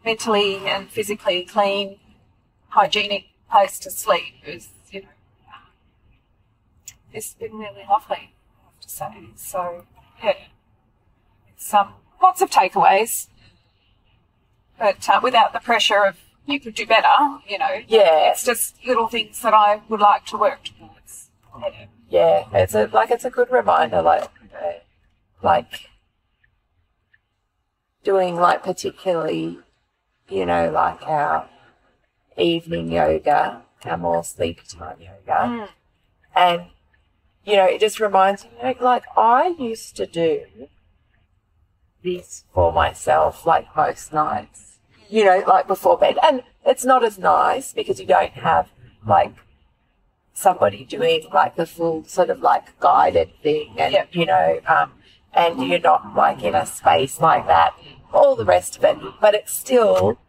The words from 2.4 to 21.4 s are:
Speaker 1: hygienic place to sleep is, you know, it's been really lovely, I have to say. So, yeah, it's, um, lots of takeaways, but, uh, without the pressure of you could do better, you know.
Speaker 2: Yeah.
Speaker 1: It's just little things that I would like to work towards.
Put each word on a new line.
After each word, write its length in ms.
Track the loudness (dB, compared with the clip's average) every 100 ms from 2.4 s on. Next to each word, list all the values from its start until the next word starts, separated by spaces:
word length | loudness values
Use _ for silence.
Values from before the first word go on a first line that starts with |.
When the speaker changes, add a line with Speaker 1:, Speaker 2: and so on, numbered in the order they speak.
| _ _ _
Speaker 1:
hygienic 580 | 0 0 -2 -4 -8 _ _ _
place 280 | 0 0 -4
to 100 | -14
sleep 440 | -10 -2 -2 -4 _ -18
is, 220 | -18 -20 _ _
you 120 | -20
know, 60 | -20 _ _ _ _ -20 _ _ _ _ _ _ _ _ _ _ _ _ -20 _ _
it's 220 | -16 -16
been 240 | -14 -16 -14
really 260 | -16 -16 -2
lovely, 280 | -2 -2 -12 -12 _ _ _
I 40 |
have 160 | _ _
to 80 | -20
say. 240 | -14 -14 -14 -20 -20
So, 480 | -10 -8 -8 -10 _ _ _ _
yeah, 100 | -2 -2 -8 _ _ _ _ _ _ _ _ _ _
it's, 180 | _ 0
um, 200 | 0 0 -10 _ _
lots 180 | 0 2
of 100 | 0
takeaways, 760 | 0 0 2 4 4 0 -6 -12 _ _ _ _ _ _ _ _ _ _ _ _ _ _ _
but, 300 | -2 -2 0
uh, 120 | 2
without 300 | 4 2 2
the 80 | -2
pressure 440 | -2 0 2 2
of 120 | 0 -2 _ _ -8
you 120 | -8
could 160 | -8
do 120 | -12 2
better, 220 | 2 4 4 2 -2 -12
you 120 | -6
know. 240 | -4 -6 2
Speaker 2:
Yeah. 440 | 4 6 6 4
Speaker 1:
It's 140 | 0
just 300 | -2 -4 -6 _
little 220 | -2 -2 0
things 320 | -6 -8 -6
that 120 | 2
I 260 | 4 4 0 -4
would 120 | 2
like 260 | 2 2 -4
to 100 | -2
work 280 | -2 -2
towards. 680 | -18 _ -20 _ _ -20 -20 _